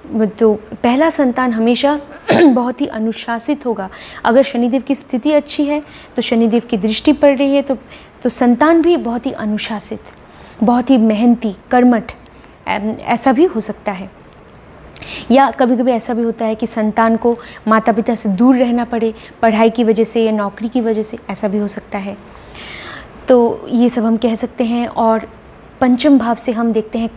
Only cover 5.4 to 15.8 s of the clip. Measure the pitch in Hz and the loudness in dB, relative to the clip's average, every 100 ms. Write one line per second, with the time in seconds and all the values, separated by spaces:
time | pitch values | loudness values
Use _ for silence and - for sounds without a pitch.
5.4 | 294 - 285 294 294 - - - - 226 | 0 -4 -2 -4 -6 -18 -14 -6 -2 0
6.4 | 226 233 - 214 214 220 302 285 285 269 | 2 0 -2 -2 -2 0 2 4 4 4
7.4 | 277 277 277 254 - - - - 247 - | 2 0 0 -4 -8 -20 -20 -6 -2 2
8.4 | 247 240 302 339 330 330 233 240 269 - | 2 4 4 4 4 2 0 -4 -6 -6
9.4 | 214 208 - 214 - 214 - - - - | -4 -4 -4 -6 -6 -8 -16 -20 -20 -20
10.4 | - - 226 247 247 262 220 214 240 240 | -14 -2 0 2 4 4 4 2 2 2
11.4 | 220 185 - 247 247 226 - - - - | 0 -6 -2 2 4 2 -2 -16 -20 -20
12.4 | - - - 196 214 - - 233 269 247 | -20 -14 -6 -6 -4 -6 -4 0 2 2
13.4 | 359 226 208 196 - 185 190 - - - | 2 0 -6 -6 -8 -8 -12 -18 -20 -20
14.4 | - - - - - - - - - 254 | -20 -20 -20 -20 -20 -20 -16 -10 2 4
15.4 | 254 226 247 240 | 4 2 0 0